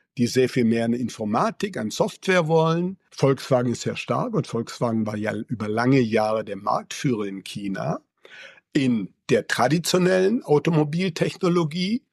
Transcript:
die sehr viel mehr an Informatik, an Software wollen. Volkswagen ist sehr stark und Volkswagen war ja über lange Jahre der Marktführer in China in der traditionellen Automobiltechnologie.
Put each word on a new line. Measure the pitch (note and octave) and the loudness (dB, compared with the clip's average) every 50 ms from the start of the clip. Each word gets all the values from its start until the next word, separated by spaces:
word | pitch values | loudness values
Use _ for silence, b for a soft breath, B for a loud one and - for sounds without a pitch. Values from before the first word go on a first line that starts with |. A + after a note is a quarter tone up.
| _ _ _ - | _ _ _ -2
die | A#2+ A#2 | -2 0
sehr | - B2+ B2+ B2 | 2 2 2 2
viel | - C3 A#2+ | 2 2 2
mehr | A2+ A2 A#2 A#2 | 2 2 2 0
an | A#2 A#2 | 0 -2
Informatik, | A#2+ B2+ A2 - - A2+ G#2 G#2 B2+ F3 A3+ E3 - - G#3 F#3 - | -2 -4 -6 -6 -8 -6 -2 0 0 0 0 -2 -4 -6 -6 -6 -6
an | A#2 G#2+ | -6 -6
Software | G#2 - F#3 - - - - - F#3 F3+ E3+ D3+ | -2 -2 -2 -2 -2 -6 -2 2 2 2 2 4
wollen. | D#3+ D#3+ D#3+ E3 D#3+ E3+ F3 F3+ F#3+ - _ _ | 4 4 4 4 2 0 -2 -4 -6 -10 _ _
Volkswagen | _ - - C3+ C3+ C3 - - C3+ B2 B2 B2 | _ 0 2 2 2 2 0 2 2 2 2 2
ist | A#2 - | -2 -2
sehr | - A#2 - | -4 -6 -6
stark | - - - A#2+ C3 - B3+ G#3+ | -6 -4 -4 -2 -2 -2 -2 -2
und | F3+ B2+ | -4 -4
Volkswagen | - - A#2 A#2 - - - C3+ A#2+ A2+ A2 A2 G#2+ | -2 -4 -6 -6 -6 -6 -4 -2 -2 0 0 -2 -2
war | G#2+ | -4
ja | G#2 G#2+ G#2+ G#2 | -4 -4 -4 -4
über | G#2 A#2 - C3 G2+ G#2+ G#2 | -4 -6 -8 -6 -6 -4 -4
lange | G#2+ A2+ A#2+ B2 C#3 C3+ | -2 0 4 4 4 4
Jahre | B2 A2+ G#2+ A2 G#2+ G#2+ A2 A2 G#2+ | 4 4 2 2 2 2 0 -2 -2
der | G2+ G2 G2 | -4 -8 -6
Marktführer | G2+ G#2+ A#2 - - - - - - D3 A#2+ G#2 G#2+ | -2 -2 -2 -2 -2 -6 -12 -4 -2 0 0 0 -2
in | G2 G2 G2 F#2 | -6 -6 -10 -12
China | - - G#2 G2+ G2 F#2+ G2+ A#2 C#3 E3+ D#4 - _ _ B B B B B B B B B B B _ | -12 -12 -8 -6 -6 -6 -4 -4 -4 -6 -6 -8 _ _ B B B B B B B B B B B _
in | D3+ C3+ C3 A#2+ A2 F#2+ F2+ - _ _ - | 0 2 2 2 0 -2 -6 -10 _ _ 0
der | B2 A2 - - | 0 0 2 0
traditionellen | - - A#2 B2+ C#3+ F3+ D#3+ - - F#3 F3+ F3+ F#3 F#3 F#3 G3 A3 C4 - | 0 0 2 2 2 0 0 0 2 2 4 4 4 4 4 2 2 0 0
Automobiltechnologie. | - D3 D3 - - E3+ D#3 D3+ D3 D3 E3+ F#3 F#3+ D#3+ - F3 E3+ - - - F3+ F3 F3+ E3+ D3+ D3 F3+ F3+ F#3 A3 B3 - _ | 2 2 2 2 2 2 2 2 0 0 -2 -2 -2 -2 -2 -2 -2 -2 -2 0 2 2 2 2 0 -2 -2 -2 -2 -2 -4 -6 _